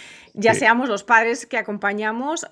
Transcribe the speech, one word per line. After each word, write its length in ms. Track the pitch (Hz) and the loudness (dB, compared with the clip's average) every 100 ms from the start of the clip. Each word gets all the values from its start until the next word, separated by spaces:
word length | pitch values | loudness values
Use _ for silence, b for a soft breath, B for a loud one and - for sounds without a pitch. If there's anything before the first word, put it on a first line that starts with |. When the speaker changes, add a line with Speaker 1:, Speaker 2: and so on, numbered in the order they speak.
| B B B | B B B
Speaker 1:
ya 180 | - 226 | -2 2
Speaker 2:
Sí. 80 | - | 4
Speaker 1:
seamos 300 | 233 240 254 | 4 2 0
los 140 | 202 | -4
padres 420 | - 233 226 247 - | 2 2 2 -2 -6
que 100 | 233 | -6
acompañamos, 880 | 214 208 202 208 214 226 269 330 - | -6 -6 -4 -4 -4 -6 -6 -8 -10